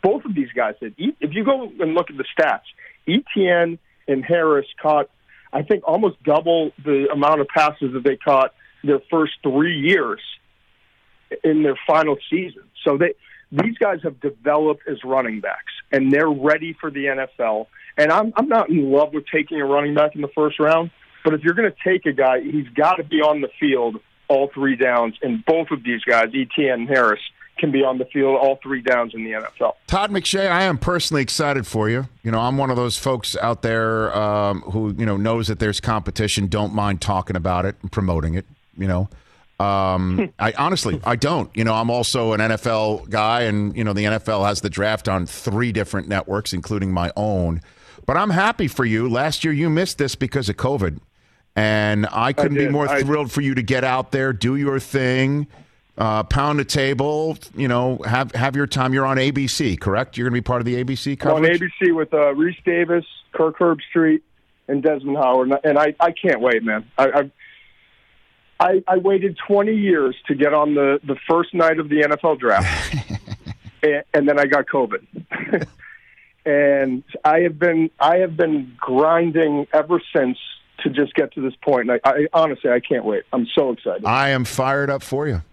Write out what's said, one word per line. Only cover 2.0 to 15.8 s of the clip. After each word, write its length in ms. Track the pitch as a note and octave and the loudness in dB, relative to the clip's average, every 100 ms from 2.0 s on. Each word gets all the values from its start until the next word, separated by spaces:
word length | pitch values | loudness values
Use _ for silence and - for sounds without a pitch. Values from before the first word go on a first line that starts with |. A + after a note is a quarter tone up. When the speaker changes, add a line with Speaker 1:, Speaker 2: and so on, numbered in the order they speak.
| E3+ | -4
Speaker 1:
at 60 | C#3 | -8
the 80 | C3 - | -8 0
stats, 240 | D#3 G#2+ - - - - - | 0 0 -6 -20 -20 -12 -2
Etienne 680 | G3 - - F#3 F3 E3+ E3+ _ _ - | -2 -2 0 2 4 2 -2 _ _ -4
and 160 | C3+ | -4
Harris 440 | C3 E3+ D#3+ D3 C#3 - | 0 0 4 2 0 -4
caught, 280 | D#3 D3+ - _ _ - _ | 2 2 0 _ _ -20 _
I 120 | C#3 | -6
think, 200 | D3+ G#3 - | 0 0 2
almost 380 | E3+ G#3 - | 2 2 0
double 480 | - D3+ E3 E3+ D#3 - | 0 2 4 2 0 -4
the 280 | C#3 C#3 C#3 | 0 2 2
amount 300 | D3 D3 D#3 | 2 2 2
of 80 | C#3 | 2
passes 420 | - D3+ D3 C#3 | 2 2 0 -4
that 140 | C3 B2+ | 0 0
they 100 | C3+ | 0
caught 380 | - C3+ C3 _ _ _ C#3+ | 2 4 2 _ _ _ 0
their 160 | C#3 - | 0 2
first 220 | E3 D#3 - | 0 0 -2
three 340 | C#3+ C3+ E3 D#3+ | -2 2 0 0
years 440 | C#3+ F#3+ B2 G2+ - - _ _ _ _ _ _ _ _ _ - | 2 2 0 -6 -10 -20 _ _ _ _ _ _ _ _ _ -2
in 200 | D#3+ D#3 | 0 2
their 140 | D3+ C3+ - | 2 0 2
final 280 | D#3+ D#3 C#3 - | 2 2 -2 -2
season. 340 | E3 F3+ - _ - | -4 -4 -12 _ -4
So 140 | - C#3 | 0 2
they, 180 | - - _ - _ | 0 -2 _ -20 _
these 260 | C#3+ G3+ A#3 | -2 -2 0
guys 220 | G#3 F3 | -2 -2
have 160 | D#3 C3 | -6 -6
developed 640 | C#3+ C#3 C#3+ D3 D#3 D3 - | -8 -4 0 2 2 -2 -6
as 100 | C3+ | -10
running 360 | B2+ C3 A#2+ A2 | -2 -2 0 -4
backs, 320 | G2 - - - | -6 -8 -12 -18